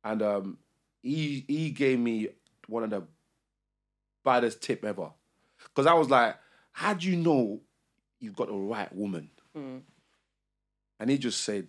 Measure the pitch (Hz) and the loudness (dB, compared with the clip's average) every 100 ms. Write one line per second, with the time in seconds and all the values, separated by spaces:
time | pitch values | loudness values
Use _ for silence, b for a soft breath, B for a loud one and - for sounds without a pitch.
0 | 107 110 104 101 95 - _ _ _ _ | -4 -2 0 0 -4 -12 _ _ _ _
1 | 127 156 147 139 - 147 160 - 139 127 | -6 -2 -2 -4 -4 -2 -2 0 2 2
2 | 120 113 107 - _ _ - 113 113 104 | 2 -2 -4 -8 _ _ -8 -6 -4 -6
3 | - _ _ _ _ _ _ _ _ _ | -8 _ _ _ _ _ _ _ _ _
4 | _ _ - 123 117 110 - 113 107 98 | _ _ 2 4 2 -2 -6 -4 -4 -6
5 | 80 _ _ b b b b - 143 170 | -10 _ _ b b b b 4 6 6
6 | 139 131 117 - b b b - 175 190 | 6 6 4 0 b b b -4 -2 0
7 | 180 175 165 143 110 104 _ _ _ _ | 0 2 4 4 2 -2 _ _ _ _
8 | _ _ 110 95 - 101 98 110 98 92 | _ _ -14 -6 -6 -4 -6 -6 -8 -6
9 | 101 87 76 _ _ 156 135 131 - _ | -6 -6 -10 _ _ -14 -14 -14 -18 _
10 | _ _ _ _ _ _ _ _ _ _ | _ _ _ _ _ _ _ _ _ _
11 | 113 139 120 - - 104 | -2 0 0 -4 -4 -6